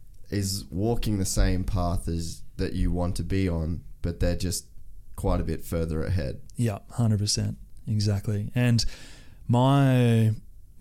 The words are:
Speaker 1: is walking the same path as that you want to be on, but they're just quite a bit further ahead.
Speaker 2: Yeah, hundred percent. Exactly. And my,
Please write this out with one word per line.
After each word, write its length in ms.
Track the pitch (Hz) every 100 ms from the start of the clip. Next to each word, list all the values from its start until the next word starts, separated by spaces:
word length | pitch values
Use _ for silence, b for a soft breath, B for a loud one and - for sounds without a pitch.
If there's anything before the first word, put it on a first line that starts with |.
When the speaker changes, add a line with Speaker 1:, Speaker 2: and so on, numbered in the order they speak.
| b - -
Speaker 1:
is 340 | 101 98 98 -
walking 480 | 90 110 120 107 104
the 60 |
same 400 | 92 - 95 92
path 420 | 92 90 87 85 -
as 360 | 82 82 - - -
that 180 | 95
you 180 | 92 90
want 240 | 87 87 92
to 80 |
be 240 | 85 95 95
on, 340 | 82 80 80 - -
but 200 | 87 -
they're 160 | 87 87
just 300 | 90 - - - - - - -
quite 240 | 98 90
a 40 |
bit 200 | 82 80
further 400 | - 85 82 78
ahead. 360 | - 87 67 - - -
Speaker 2:
Yeah, 220 | 117 101 -
hundred 260 | - 113 104
percent. 400 | 104 - 104 - - - -
Exactly. 600 | 107 104 98 - 104 110
And 300 | 123 123 117 B B B B B B -
my, 840 | 120 131 139 135 127 120 113 110 107 - - - -